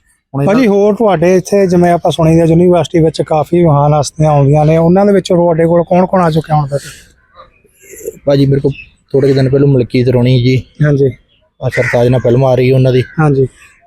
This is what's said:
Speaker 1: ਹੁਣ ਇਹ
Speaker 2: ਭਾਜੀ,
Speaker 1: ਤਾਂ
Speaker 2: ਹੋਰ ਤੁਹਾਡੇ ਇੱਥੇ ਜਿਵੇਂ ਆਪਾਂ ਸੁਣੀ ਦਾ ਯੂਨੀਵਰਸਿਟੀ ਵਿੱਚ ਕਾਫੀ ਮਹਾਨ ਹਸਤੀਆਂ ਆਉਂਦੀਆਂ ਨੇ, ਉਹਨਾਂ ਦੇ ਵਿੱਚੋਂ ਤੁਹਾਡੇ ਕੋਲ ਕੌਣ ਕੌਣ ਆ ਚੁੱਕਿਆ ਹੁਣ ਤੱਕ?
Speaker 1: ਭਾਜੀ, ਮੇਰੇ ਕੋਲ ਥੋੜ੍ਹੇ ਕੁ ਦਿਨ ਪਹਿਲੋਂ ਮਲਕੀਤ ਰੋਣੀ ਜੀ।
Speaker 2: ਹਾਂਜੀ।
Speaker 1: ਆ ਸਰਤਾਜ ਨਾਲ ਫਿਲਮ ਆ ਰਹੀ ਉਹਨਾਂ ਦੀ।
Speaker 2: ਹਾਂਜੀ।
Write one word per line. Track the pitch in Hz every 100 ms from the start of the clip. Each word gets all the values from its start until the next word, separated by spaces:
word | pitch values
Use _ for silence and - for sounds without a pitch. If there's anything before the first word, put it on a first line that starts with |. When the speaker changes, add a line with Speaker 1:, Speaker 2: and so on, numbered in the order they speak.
| _ _ _
Speaker 1:
ਹੁਣ | 135
ਇਹ | 143
Speaker 2:
ਭਾਜੀ, | 214
Speaker 1:
ਤਾਂ | 247
Speaker 2:
ਹੋਰ | 196 202
ਤੁਹਾਡੇ | 202 220 180 170 185
ਇੱਥੇ | 175 202 196
ਜਿਵੇਂ | 175 175
ਆਪਾਂ | 170 180
ਸੁਣੀ | 160 160 165
ਦਾ |
ਯੂਨੀਵਰਸਿਟੀ | 165 165 180 175 156 170
ਵਿੱਚ | 160 -
ਕਾਫੀ | 156 156 147 175
ਮਹਾਨ | 170 143 147 151
ਹਸਤੀਆਂ | 135 - 156
ਆਉਂਦੀਆਂ | 147 139 151
ਨੇ, | 151 160
ਉਹਨਾਂ | 165 180 202
ਦੇ |
ਵਿੱਚੋਂ | 196 - 175
ਤੁਹਾਡੇ | 175 165 165
ਕੋਲ | 175
ਕੌਣ | 165 175 180
ਕੌਣ | 190
ਆ | 170
ਚੁੱਕਿਆ | 156 156 151
ਹੁਣ | 139
ਤੱਕ? | 139 - - - _ _ - - _ _ _ - - - -
Speaker 1:
ਭਾਜੀ, | - 139 139
ਮੇਰੇ | 139
ਕੋਲ | 139 135 - _ _
ਥੋੜ੍ਹੇ | 139 139
ਕੁ |
ਦਿਨ | 135 131
ਪਹਿਲੋਂ | 139 143
ਮਲਕੀਤ | 135 117 131 123
ਰੋਣੀ | 123 123 131
ਜੀ। | 123 131 - -
Speaker 2:
ਹਾਂਜੀ। | 151 143 139 - _ _ _ _
Speaker 1:
ਆ | 123
ਸਰਤਾਜ | - 123 123 120
ਨਾਲ | 127
ਫਿਲਮ | 120 120
ਆ | 135
ਰਹੀ | 127 127
ਉਹਨਾਂ | 131 131
ਦੀ। | 127 127 -
Speaker 2:
ਹਾਂਜੀ। | 151 135 131 - - _